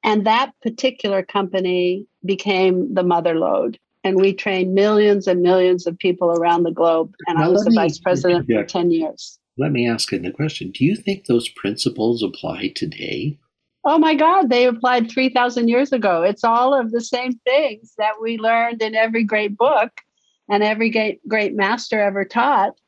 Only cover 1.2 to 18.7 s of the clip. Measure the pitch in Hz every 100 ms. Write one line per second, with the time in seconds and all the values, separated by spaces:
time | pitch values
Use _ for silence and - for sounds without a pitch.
1.2 | 185 202 185 190 185 180 180 185 208 _
2.2 | 180 190 208 190 190 185 180 190 180 170
3.2 | 170 160 - - 170 226 _ _ 196 190
4.2 | 196 190 - 190 185 190 208 214 208 202
5.2 | 190 180 175 185 185 180 175 170 190 180
6.2 | 175 170 170 170 170 165 165 165 160 _
7.2 | - 160 160 180 214 226 165 151 - 180
8.2 | 175 175 120 110 104 - 175 165 156 -
9.2 | - - _ - 147 135 120 113 - -
10.2 | 90 - 151 - 92 - 139 214 - 196
11.2 | - 120 117 - 98 107 - - 113 117
12.2 | 101 - - 95 95 - - - - -
13.2 | 151 147 _ _ _ _ 285 311 311 302
14.2 | 311 381 285 240 247 233 247 247 233 262
15.2 | 262 254 247 240 233 240 285 262 208 170
16.2 | 175 - 233 233 254 277 233 233 226 247
17.2 | 254 247 - 269 294 214 226 - 214 214
18.2 | 226 233 220 233 233